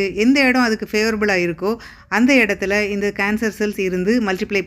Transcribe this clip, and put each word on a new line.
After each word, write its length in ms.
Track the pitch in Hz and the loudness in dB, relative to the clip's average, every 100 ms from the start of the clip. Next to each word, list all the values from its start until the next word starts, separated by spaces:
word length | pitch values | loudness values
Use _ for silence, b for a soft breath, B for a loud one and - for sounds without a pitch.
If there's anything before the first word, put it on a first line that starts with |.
| 196 185 233 | -2 0 2
எந்த 120 | 285 262 | 4 4
இடம் 180 | 254 240 | 2 2
அதுக்கு 240 | 220 202 | -2 -2
ஃபேவரபிளா 460 | 214 220 220 208 185 175 | -2 0 0 0 0 0
இருக்கோ 260 | 170 190 233 B B B 202 | -2 -4 -4 B B B 0
அந்த 120 | 247 269 | 4 4
இடத்துல 400 | 208 190 196 202 208 202 | 4 0 -2 0 0 -2
இந்த 120 | 202 202 | -4 -2
கேன்சர் 340 | 202 214 220 - | -2 -2 -4 -2
செல்ஸ் 200 | 214 202 190 | -4 -2 -4
இருந்து 240 | 180 180 247 202 | -2 0 0 0
மல்டிப்ளை 340 | 185 208 196 | -4 -2 -4